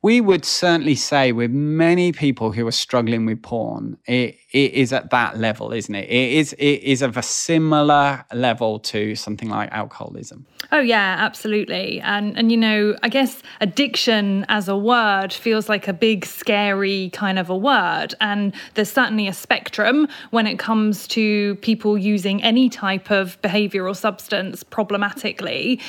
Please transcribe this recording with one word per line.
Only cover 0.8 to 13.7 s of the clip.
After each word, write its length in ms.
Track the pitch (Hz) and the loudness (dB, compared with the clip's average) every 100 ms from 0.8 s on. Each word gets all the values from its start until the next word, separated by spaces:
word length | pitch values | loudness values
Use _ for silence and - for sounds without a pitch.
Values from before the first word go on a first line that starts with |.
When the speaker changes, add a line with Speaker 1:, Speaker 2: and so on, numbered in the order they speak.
| 151 131 | 2 0
Speaker 1:
say 360 | - 147 131 | 2 2 2
with 200 | 117 120 | 2 0
many 600 | 135 151 156 165 175 180 | 0 0 2 4 4 2
people 400 | 156 147 123 113 | 2 0 0 -2
who 140 | 101 117 | -2 -2
are 40 | |
struggling 540 | 110 - 123 117 117 113 | -2 0 0 0 0 0
with 160 | 110 | -2
porn, 560 | - 117 113 113 110 - - | -6 -6 -6 -6 -10 -12 -2
it, 320 | 123 120 - _ | 0 0 -6 _
it 220 | 135 139 | 2 2
is 200 | - 127 | 2 0
at 160 | 131 - | 0 0
that 260 | 123 117 113 | 0 0 0
level, 360 | 113 107 110 | -2 -2 -6
isn't 220 | 113 101 101 | -6 -6 -8
it? 140 | 95 | -2
It 220 | 123 127 | 0 2
is, 200 | 147 147 | 2 0
it 300 | - 143 143 | 0 0 0
is 180 | 135 127 | 0 0
of 160 | 135 117 | 0 -2
a 40 | |
similar 1000 | - - - 165 160 151 147 147 143 135 - | -4 -6 0 2 4 2 4 4 4 -2 -8
level 460 | 117 123 113 113 107 | -2 0 0 -2 -2
to 360 | - 107 104 107 | -4 -4 -4 -4
something 340 | - 107 113 | -8 -8 -6
like 220 | 104 104 | -4 -4
alcoholism. 760 | 107 104 - - - - - 139 _ - | -6 -8 -10 -14 -14 -16 -18 -20 _ -2
Speaker 2:
Oh, 80 | 302 | 2
yeah, 360 | 247 226 196 185 | 4 2 2 0
absolutely. 800 | 214 - 220 214 - 180 190 - | -2 -4 -2 -2 -2 -4 -6 -6
And, 360 | - 202 208 - | -4 -2 -2 0
and, 140 | 226 | 2
you 60 | 233 | 4
know, 380 | 220 214 208 208 | 4 4 2 0
I 80 | 247 | 0
guess 320 | 262 262 - - - | 2 0 -2 -18 -4
addiction 840 | 208 | -2